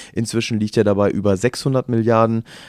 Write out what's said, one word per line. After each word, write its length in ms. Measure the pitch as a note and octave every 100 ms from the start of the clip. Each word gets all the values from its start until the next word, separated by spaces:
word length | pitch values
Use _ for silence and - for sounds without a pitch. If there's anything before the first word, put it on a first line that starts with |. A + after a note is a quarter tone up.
| -
Inzwischen 460 | - A2+ A2+ A2+ A2
liegt 180 | G#2+ A#2+
er 80 |
dabei 260 | G#2 G2 G2+
über 260 | G2+ G2+ F#2+
sechshundert 520 | B2 - C#3+ C3 B2
Milliarden, 540 | A#2 A2 A2+ A2+ A2+ - -